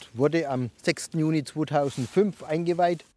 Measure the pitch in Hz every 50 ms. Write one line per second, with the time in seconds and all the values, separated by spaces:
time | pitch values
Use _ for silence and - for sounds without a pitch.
0 | - - - 113 135 147 151 165 160 139 135 127 127 113 - _ - - 160 -
1 | - - - 165 156 156 160 156 135 - - 151 156 139 147 151 143 139 - -
2 | 127 - - 180 208 208 165 - - - 156 165 170 170 175 165 180 175 180 160
3 | - _ _